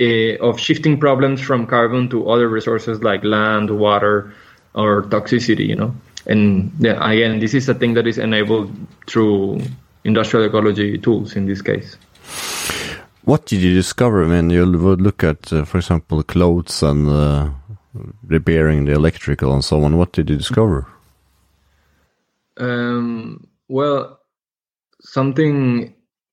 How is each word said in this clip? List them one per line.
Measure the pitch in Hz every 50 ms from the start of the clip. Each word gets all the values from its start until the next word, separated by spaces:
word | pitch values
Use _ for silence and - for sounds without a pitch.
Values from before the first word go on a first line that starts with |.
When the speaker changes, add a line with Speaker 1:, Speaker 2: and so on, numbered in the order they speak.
Speaker 1:
eh, | 120 117 117 113 113 113 104 -
of | 117 120 113 -
shifting | - - 156 156 156 156 143 143
problems | 151 139 131 131 139 135 135 131
from | 135 - 131 120 113 110
carbon | 127 120 117 110 123 127 123 120
to | 123 110 - 107
other | 117 120 120 113
resources | 110 110 - 117 117 110 - 117 110 107 113
like | 107 98 98
land, | - 107 107 107 107 110 107 104 107 104
water, | 104 104 104 104 104 101 101 104 104 101 101 - - - - - _ _ _ _ -
or | 107 107 107 101 104 95
toxicity, | 101 110 - - - 127 113 - 117 107 101 104
you | 104 107
know? | 104 107 120 - - - - _ - -
And, | - 107 107 104 101 95 92 92 - - -
yeah, | 113 113 98 78 78 107
again, | 110 113 117 113 107 107
this | 110 107 139
is | 135 131 131
a | 117
thing | - 123 117 117
that | 120 110
is | 117 110 113
enabled | 110 113 110 107 104 107 113 107 101 98 - - - - - _ _
through | - - 117 110 107 101 98 98 98 101 104 - - - - _ _ _ _
industrial | - 110 110 113 107 - 127 113 107
ecology | 101 107 107 107 107 95 104 104 104 104 107
tools | - 120 110 104 104 101 -
in | 101 98
this | 98 98 95
case. | - - - 92 - - - - _ _ _ _ - - - - - - - - - - - - - - - - - _ _ _
Speaker 2:
What | _ 123 147 - -
did | - 107 95
you | 90 90
discover | 90 92 90 - - - 123 120 107 92 80
when | 82 87 85 82 85
you | 87 87 90
would | 92 90 82 90 95 95 87
look | 95 104 - -
at, | 95 80 76 - - -
uh, | 82 78 73
for | - - 90
example, | - - 87 76 - - 80 78 76
clothes | - - 87 87 87 87 87 87 - - -
and, | 78 73 71 73 73 73
uh, | 73 73 73 73 71 73 73 73 69 69 - 107 104 - _ _ - - - - - 107 127
repairing | - 80 80 80 82 82 80 78 78 78 73 71
the | 71
electrical | 71 76 78 82 - - - - 71 - 73 65
and | 69 69
so | 67 - 76 76 76
on? | 73 80 85
What | 87 -
did | - 87 73 76
you | 76
discover? | 69 - - - 110 113 104 80 67 65 - - _ _ _ _ _ _ _ _ _ _ _ _ _ _ _ _ _ _ _ _ _ _ _ _ _ _ _ _ _ _ _ _
Speaker 1:
Um, | - 123 123 123 120 120 120 120 120 120 117 117 113 113 - - - - _ _ _ _ -
well, | 131 135 143 147 143 131 - - - _ _ _ _ _ _ _ _ _ _ _ _ _ _ _ _ _
something, | _ - - 135 135 139 127 156 156 147 143 139 131 123 120 117 - - - _ _ _ _ _ _ _